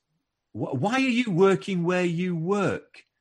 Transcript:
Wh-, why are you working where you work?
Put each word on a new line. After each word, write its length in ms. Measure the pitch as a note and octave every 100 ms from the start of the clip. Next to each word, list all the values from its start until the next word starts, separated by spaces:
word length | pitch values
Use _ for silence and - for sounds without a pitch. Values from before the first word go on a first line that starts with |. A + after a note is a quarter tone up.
| _ _ _ _ _
Wh-, 200 | G#2+ C#3
why 220 | C3 F#3 C4
are 40 |
you 300 | C4 A#3 A#3+
working 540 | E3 G3 F#3+ F#3+ F3+
where 220 | E3+ F3+ F3+
you 300 | E3 F3+ E3+
work? 680 | E3 G3+ F3 F#2+ - - - _